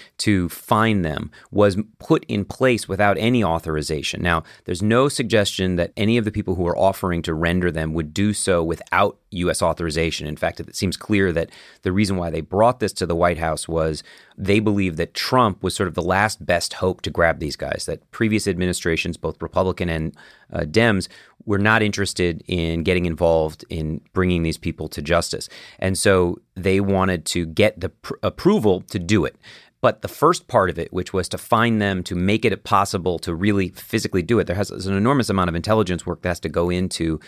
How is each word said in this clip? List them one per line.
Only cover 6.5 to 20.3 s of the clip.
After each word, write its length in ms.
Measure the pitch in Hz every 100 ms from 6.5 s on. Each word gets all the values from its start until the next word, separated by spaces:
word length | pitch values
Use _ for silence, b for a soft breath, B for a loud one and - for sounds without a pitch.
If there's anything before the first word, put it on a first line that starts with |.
| 90
who 100 | 85
are 100 | -
offering 460 | 95 - 92 85
to 100 | 82
render 380 | 80 85 90 87
them 240 | 80 80
would 180 | 80 76
do 220 | 78 104
so 280 | 101 - 87
without 560 | 82 80 - 90 101 - _
U 200 | 87 87
S 120 | -
authorization. 640 | 85 78 85 76 82 - 76
In 100 | 76
fact, 240 | 82 -
it 160 | - -
seems 200 | 92 -
clear 360 | - 104 95
that 180 | 82 80 B B B
the 100 | 95
reason 240 | 95 101 95
why 140 | 85
they 120 | 80
brought 380 | 78 95 117 127
this 120 | 101
to 120 | - 87
the 100 | 82
White 220 | 87 82
House 280 | 82 78 -
was 360 | 82 80 76 B B B -
they 240 | 98 107
believed 380 | 107 101 95 80
that 160 | 82
Trump 480 | - - 131 113 90
was 120 | 92
sort 140 | - 92
of 60 |
the 80 | 78
last 420 | 85 92 107 -
best 300 | 76 87 -
hope 260 | - 92 90
to 80 | 90
grab 280 | 82 82 71
these 180 | 78 -
guys, 280 | 71 - -
that 240 | 78 _
previous 360 | - 113 107 101
administrations, 680 | 87 92 87 87 82 85 82
both 260 | 80 -
Republican 460 | 82 90 92 87 87
and, 260 | 82 78 B B